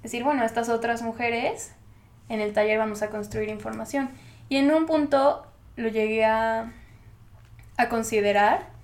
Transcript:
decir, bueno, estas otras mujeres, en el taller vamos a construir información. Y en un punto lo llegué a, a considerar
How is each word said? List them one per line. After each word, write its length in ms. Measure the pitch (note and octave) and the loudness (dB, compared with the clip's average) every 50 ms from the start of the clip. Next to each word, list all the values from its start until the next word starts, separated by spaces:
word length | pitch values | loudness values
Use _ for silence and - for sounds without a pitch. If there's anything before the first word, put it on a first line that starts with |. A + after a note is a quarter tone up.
| - | -12
decir, 200 | A3+ - A#3+ B3 | -8 -8 -2 0
bueno, 200 | C#4+ D4 C4 A3+ | 0 2 2 0
estas 240 | A3+ - A#3 A3+ A#3 | 0 0 -2 0 0
otras 320 | A#3 A3+ A#3 A#3 A#3 A3+ | -2 0 0 -2 -2 -2
mujeres, 720 | A#3 A3+ A3+ A#3+ A#3+ A#3 A#3 A#3 B3+ E4 A#4 - - - - - - - - - - - - - - - | -4 -6 -4 -2 -2 -2 -2 0 -2 -4 -4 -6 -12 -16 -18 -20 -20 -20 -20 -20 -20 -20 -20 -20 -10 -8
en 100 | A#3 G#3+ | -4 -4
el 140 | G#3 G#3 G#3 | -4 -2 0
taller 240 | G#3+ G#3 G#3+ G#3+ | 0 2 2 2
vamos 240 | A3 A3 G#3+ G#3 G#3 | 2 0 -2 -2 -4
a 80 | G#3+ G#3 | -6 -6
construir 400 | G#3+ G#3+ G#3 G#3 A3 A3 G#3+ G#3 | -4 -8 -8 -6 -6 -6 -4 -4
información. 640 | G#3+ G#3 G#3+ A3 A3 A3 A3 - - C#4 C4 B3 - - - - - - - | -6 -8 -10 -10 -8 -8 -10 -4 -4 -4 -4 -4 -8 -16 -20 -20 -20 -20 -8
Y 100 | - C4+ | -2 0
en 140 | C#4 C#4 C#4 | 2 4 4
un 140 | D#4 D#4+ D#4+ | 4 4 2
punto 640 | D#4+ D#4+ D4+ D4 C#4+ C#4+ C4+ C4+ D4 - - - - - - - - - | 2 2 0 2 2 2 4 4 4 2 2 -8 -18 -20 -20 -20 -18 -10
lo 120 | - A3+ A3+ | -6 -6 -2
llegué 340 | G#3+ A3 G#3+ G#3+ A3 A3 A3 | 0 0 0 0 2 2 2
a, 480 | A3 A3 A3 A3+ A3+ A3+ A3+ A3+ A#3 - - - - - - - - - - - - - - - - - - - - - | 2 2 2 0 0 -2 -2 -6 -8 -14 -18 -20 -20 -20 -20 -20 -20 -20 -20 -20 -20 -20 -20 -20 -20 -20 -20 -20 -8 -2
a 120 | - A#3+ A#3 | -2 -2 0
considerar 800 | A#3+ A3+ A3 A3 A3+ G#3+ G3+ G3+ G3+ G3+ G#3 G#3+ D4+ F#4+ - - - - | 0 -4 -2 0 0 2 2 4 4 4 4 4 4 2 -2 -12 -18 -20